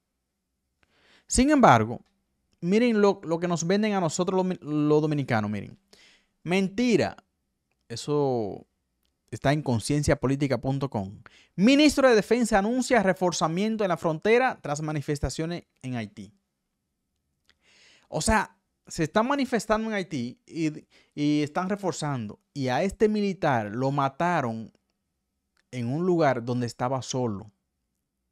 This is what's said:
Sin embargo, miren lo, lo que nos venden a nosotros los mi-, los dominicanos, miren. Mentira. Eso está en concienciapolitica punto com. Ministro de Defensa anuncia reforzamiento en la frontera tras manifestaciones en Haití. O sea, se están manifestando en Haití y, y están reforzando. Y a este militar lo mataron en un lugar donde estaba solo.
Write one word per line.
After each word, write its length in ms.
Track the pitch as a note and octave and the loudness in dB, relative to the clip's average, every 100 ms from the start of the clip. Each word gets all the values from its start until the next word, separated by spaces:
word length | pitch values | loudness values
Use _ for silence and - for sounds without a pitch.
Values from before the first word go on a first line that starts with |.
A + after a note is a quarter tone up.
| _ _ _ _ _ _ _ _ _ _ _ _ _ | _ _ _ _ _ _ _ _ _ _ _ _ _
Sin 240 | - C4+ | 2 4
embargo, 520 | D4 G3+ A#2 A2 A#2 - _ _ _ _ _ | 6 8 6 4 -4 -14 _ _ _ _ _
miren 400 | E3+ G#3+ B3 G#3+ | 0 2 4 4
lo, 180 | G3+ G3 | 2 2
lo 160 | D#3 E3 | -4 -2
que 80 | F3 | -2
nos 180 | E3 E3 | -2 0
venden 280 | G3+ G#3+ | 0 0
a 60 | G3 | 0
nosotros 380 | D#3+ - F#3 F#3 | -2 -2 0 0
los 80 | F#3 | 0
mi-, 140 | F3+ | -4
los 400 | C#3+ D3+ D3 D3+ | -4 0 4 4
dominicanos, 500 | D3+ D3 B2+ A2+ G#2 | 2 -2 0 -2 -2
miren. 260 | G#2 G2 - _ _ - _ _ _ | -6 -10 -18 _ _ -20 _ _ _
Mentira. 720 | D#3 F#3+ F#3+ G3 B3 F3+ G2 - _ _ _ _ _ _ _ | -2 0 0 0 2 2 2 -4 _ _ _ _ _ _ _
Eso 760 | A#2 - D3 C#3 B2 G2+ F2 - _ _ _ _ _ _ | -12 -4 -2 0 -2 -4 -10 -16 _ _ _ _ _ _
está 240 | A2+ C#3 | -4 0
en 80 | D3+ | 0
concienciapolitica 960 | C#3 A#2 - D3 D3 C#3 B2+ C#3 C#3 A#2+ | 0 -2 -2 -2 0 0 0 -2 -2 -2
punto 300 | C3+ C#3 C#3 | -2 -4 -4
com. 320 | A2 F#2+ G#2 - - _ - | -6 -8 -12 -20 -20 _ 2
Ministro 540 | G#3+ C#4 D4+ - C4 | 4 6 4 4 4
de 60 | A3 | 4
Defensa 440 | - A#3+ A3+ G#3 | 4 2 4 2
anuncia 440 | G3+ B3+ A#3+ A#3+ | 2 -2 2 2
reforzamiento 800 | F#3+ F3 F3+ E3 E3 E3+ A3 A3 | 2 0 -2 0 -2 0 -2 -2
en 60 | G3 | -2
la 80 | E3 | -2
frontera 640 | E3+ D#3 G#3 A#3+ B3+ - | -2 0 2 4 2 -2
tras 200 | C#3 D3 | -6 -6
manifestaciones 800 | D#3 D#3 C#3+ D3 C#3 - E3 F3 - _ | -4 -4 -4 -4 -4 -6 -6 -8 -12 _
en 140 | B2+ B2 | -8 -6
Haití. 380 | G#2 G#2+ G2+ _ _ _ _ _ _ _ _ _ _ _ _ _ _ _ _ _ _ | -8 -12 -20 _ _ _ _ _ _ _ _ _ _ _ _ _ _ _ _ _ _
O 140 | D3+ | -2
sea, 360 | G3+ A3 - _ _ _ - | 2 2 0 _ _ _ -14
se 160 | - | -4
están 240 | D#3 G#3+ A#3+ | -2 0 0
manifestando 640 | C#4+ B3+ A3+ - G#3+ A3 | -2 -2 -4 -2 -2 -2
en 60 | G3+ | -6
Haití 440 | F3 C#3+ A#2+ - _ | -6 -6 -8 -10 _
y, 420 | D3+ D#3 D#3 - _ _ | -4 -4 -4 -16 _ _
y 300 | - D3 D3 | -2 0 2
están 240 | D3 F3+ F#3 | 0 -4 -4
reforzando. 720 | G3+ F#3 - D3+ C3 G#2+ - _ | -4 -4 -4 -6 -6 -8 -12 _
Y 160 | D3 B2+ | -4 -2
a 140 | B2+ | 0
este 260 | F#3+ - G#3+ | -2 2 2
militar 680 | G#3+ G3+ F#3 D#3 A#2+ G#2 A2+ | 2 -2 0 0 0 -2 -2
lo 160 | C3+ | -2
mataron 800 | C#3+ C#3 - F3 E3+ B2 A2+ A2 _ _ _ _ _ _ _ _ _ _ | 0 -2 -2 -2 0 -2 -6 -12 _ _ _ _ _ _ _ _ _ _
en 160 | B2+ A#2+ | -6 -4
un 180 | D3 F3+ | -2 0
lugar 400 | E3+ D3 B2 A#2+ | 2 2 2 -2
donde 220 | B2 A#2+ | -4 -4
estaba 340 | - B2 C3 | -4 -4 -4
solo. 500 | - C3 A#2+ G2 G2+ _ _ _ _ _ _ _ _ | -4 -4 -4 -4 -12 _ _ _ _ _ _ _ _